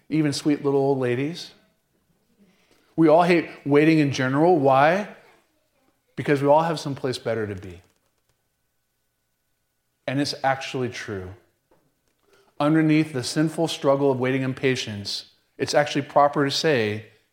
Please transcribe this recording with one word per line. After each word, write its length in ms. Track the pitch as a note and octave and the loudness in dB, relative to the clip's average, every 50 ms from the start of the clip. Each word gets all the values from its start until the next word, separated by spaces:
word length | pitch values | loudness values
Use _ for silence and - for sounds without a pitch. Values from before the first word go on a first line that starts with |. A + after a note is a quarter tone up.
| _ - | _ -4
even 240 | - D#3 D#3 D3 C#3 | -2 -2 0 0 -2
sweet 320 | - - D#3 D3 C#3 C#3+ | -2 -2 -2 -2 0 0
little 160 | C#3+ C#3 C#3 | 0 0 0
old 180 | C3+ C#3 C#3+ C3 | 2 0 0 0
ladies. 540 | C3 B2 B2 B2 C#3 D3 F3 E3+ - - - _ _ _ _ _ _ _ _ _ _ _ _ _ _ _ _ _ _ _ _ _ _ _ _ _ _ _ _ | -2 -2 -2 -2 -4 -6 -8 -10 -14 -18 -20 _ _ _ _ _ _ _ _ _ _ _ _ _ _ _ _ _ _ _ _ _ _ _ _ _ _ _ _
We 120 | - E3 D#3+ | 2 4 6
all 140 | - E3+ F3+ | 6 6 6
hate 260 | E3+ F#3 E3+ C#3+ - - - - | 4 4 2 0 -2 -8 -10 -2
waiting 340 | C#3+ C#3 C#3+ D#3 D#3+ D#3+ D#3 | 2 4 4 6 6 4 4
in 140 | D3 C#3 B2+ | 2 0 0
general. 440 | - C3 B2+ C3+ C#3+ D#3+ F3 F3+ | -2 -2 0 0 2 2 4 4
Why? 520 | D#3+ C3+ C3+ C3 C3+ C#3 D#3 F3 G3 G#3 G3 - - _ _ _ _ _ _ _ _ _ _ _ _ _ _ _ _ _ _ _ | 4 4 4 4 4 4 4 2 0 -2 -8 -12 -20 _ _ _ _ _ _ _ _ _ _ _ _ _ _ _ _ _ _ _
Because 260 | - C3 - D3 C#3 | -6 -2 -2 0 2
we 80 | C#3 C#3+ | 4 4
all 140 | C#3+ D#3 E3 | 4 4 4
have 160 | E3 E3 D3 | 0 -2 -4
someplace 400 | - D3+ C3+ - - C3+ B2 - | -6 -8 -8 -6 -6 -6 -6 -6
better 280 | - B2 A2+ A#2 A2 | -6 -4 -4 -4 -4
to 100 | G2+ G#2 | -6 -8
be. 260 | F#2 F#2+ F#2+ F2 F2 _ _ _ _ _ _ _ _ _ _ _ _ _ _ _ _ _ _ _ _ _ _ _ _ _ _ _ _ _ _ _ _ _ _ _ _ _ _ _ _ _ _ _ _ _ | -10 -14 -16 -18 -20 _ _ _ _ _ _ _ _ _ _ _ _ _ _ _ _ _ _ _ _ _ _ _ _ _ _ _ _ _ _ _ _ _ _ _ _ _ _ _ _ _ _ _ _ _
And 140 | - B2+ C#3 | -6 -4 -2
it's 140 | C#3+ C#3 - - - | -2 -4 -4 -4 -2
actually 460 | C3+ C3+ B2+ - - - C3+ B2+ A#2 | -2 -2 -2 -4 -8 -6 -4 -6 -6
true. 400 | - - - - G#2+ F#2+ F2+ F2+ F#2+ - _ _ _ _ _ _ _ _ _ _ _ _ _ _ _ _ _ _ _ _ _ _ _ - | -6 -8 -12 -10 -10 -10 -10 -12 -16 -18 _ _ _ _ _ _ _ _ _ _ _ _ _ _ _ _ _ _ _ _ _ _ _ -2
Underneath 520 | D3 D3 D#3 D#3+ D#3+ D#3 D3+ D#3 D#3 D#3 D#3 | 0 2 2 2 4 4 2 2 0 0 -4
the 120 | B2+ A#2+ | -8 -6
sinful 420 | - - D#3 D3+ D#3+ D#3 - E3 | -4 -2 -2 -2 -2 -2 -2 -4
struggle 460 | D#3+ - - - D3 - C#3 C#3+ C#3 C3 | -4 -4 -2 0 0 2 2 2 0 0
of 80 | B2 | 0
waiting 240 | B2 B2+ C3 C3+ C3 | 0 -2 -2 -2 -4
and 100 | C3 B2+ | -4 -4
patience, 800 | - - C3+ B2+ B2 - - G#2+ G2+ G2 G2 - - - - _ _ _ _ _ - | -2 -2 -2 -2 -2 -4 -8 -10 -10 -10 -10 -10 -10 -12 -16 _ _ _ _ _ -8
it's 160 | C3+ - - | -6 -2 0
actually 280 | D3+ D3 - - D3+ C3 | 0 0 0 -2 -6 -4
proper 420 | - - C#3+ C#3+ C#3+ C#3+ D#3 C#3+ | 0 2 4 4 4 2 0 -2
to 60 | C#3 C3+ | -2 -2
say, 540 | - - D#3+ D3+ B2 A2 G#2 G#2 A2 G#2+ - _ _ _ _ | -2 0 0 0 0 0 -2 -4 -6 -10 -16 _ _ _ _